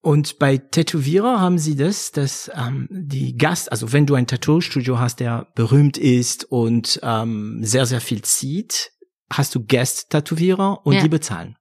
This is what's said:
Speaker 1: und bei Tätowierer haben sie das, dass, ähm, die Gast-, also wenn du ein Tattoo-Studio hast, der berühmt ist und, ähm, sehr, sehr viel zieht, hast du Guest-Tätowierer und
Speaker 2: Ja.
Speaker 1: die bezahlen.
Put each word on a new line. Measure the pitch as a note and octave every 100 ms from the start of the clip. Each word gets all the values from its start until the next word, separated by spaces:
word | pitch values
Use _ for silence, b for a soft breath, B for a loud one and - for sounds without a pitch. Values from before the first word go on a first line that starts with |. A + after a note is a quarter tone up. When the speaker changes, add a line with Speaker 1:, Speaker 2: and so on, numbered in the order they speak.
Speaker 1:
und | E3 D3 C#3+ -
bei | C#3 C3+
Tätowierer | - - D#3+ E3 C#3 F3 A3+ A#3+
haben | F3+ F3+
sie | D3+ D3
das, | D3+ G3+ -
dass, | D3+ C3+ - -
ähm, | E3 A#2+ C3+ B2+
die | F#3+ D3+ C3+ C3 B2
Gast-, | D3 E3+ -
also | - A#2
wenn | C#3
du | C#3+
ein | C#3 B2
Tattoo-Studio | B2 - D#3 E3+ C#3+ B2 A#2+
hast, | A#2+ -
der | A#2+ A#2 -
berühmt | - A2+ C3+ D3 -
ist | C#3+ B2 A#2+ -
und, | - B2+ A2+ A#2 A2+ -
ähm, | B2 A2 A2+ A2 G#2+ A2+
sehr, | A2 B2 B2
sehr | B2
viel | - G#2+
zieht, | - - C3+ E3 - - - _ _ _ _
hast | - C#3
du | -
Guest-Tätowierer | G#2+ B2+ C3 - - D3+ D3 D#3+ F3+ F#3+ G3 G3
und | -
Speaker 2:
Ja. | C#3+
Speaker 1:
die | D3+
bezahlen. | D#3 D#3 F2+ F2+ A2+